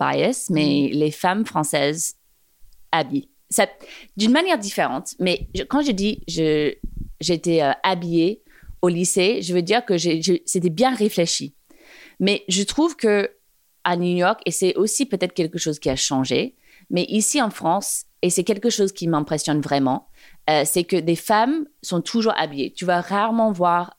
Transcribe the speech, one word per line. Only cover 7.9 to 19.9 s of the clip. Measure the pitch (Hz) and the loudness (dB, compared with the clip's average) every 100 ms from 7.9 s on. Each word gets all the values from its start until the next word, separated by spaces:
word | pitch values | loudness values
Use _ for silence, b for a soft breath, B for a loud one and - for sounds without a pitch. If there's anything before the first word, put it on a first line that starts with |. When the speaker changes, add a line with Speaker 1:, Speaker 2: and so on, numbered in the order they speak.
| 185 170 170 170 220 b b b b | -2 0 2 2 -2 b b b b
Speaker 1:
au | 180 | 0
lycée, | 170 175 - 185 240 | 2 0 2 2 2
je | 170 | 0
veux | 180 | -2
dire | 175 220 | 2 0
que | 240 180 | 2 0
j'ai, | 170 165 | 2 0
je, | 160 175 - | 2 0 0
c'était | 190 175 | 0 0
bien | 160 254 | 2 2
réfléchi. | 254 208 - 165 - 143 - _ B B B B B | 2 0 2 0 -2 -6 -14 _ B B B B B
Mais | 185 208 - | 0 0 0
je | 185 | -2
trouve | 196 - 330 302 | 0 0 0 2
que | 226 208 196 - _ _ _ _ | 2 2 0 -6 _ _ _ _
à | - 175 | -2 0
New | 180 175 | 2 2
York, | 175 226 - | 2 0 -4
et | |
c'est | 165 190 - | 0 0 2
aussi | 214 - 277 | 0 0 -2
peut-être | 185 180 | -2 -2
quelque | - 165 175 | -2 -2 -2
chose | 165 147 | -4 -2
qui | 147 | -2
a | 131 | -2
changé, | - 135 127 127 233 b b b b | 0 0 0 0 -2 b b b b
mais | 180 | -2
ici | - 214 208 294 | 0 0 0 0
en | 226 | -2
France, | - 165 185 - - - _ | -2 -2 0 -2 -8 -10 _
et | 180 | -2
c'est | 175 | 0
quelque | 175 202 240 | 0 0 0
chose | 220 196 | 0 0
qui | - 165 | 0 0
m'impressionne | 156 147 156 - 151 | 0 0 -4 0 0
vraiment, | 147 143 131 | 0 0 2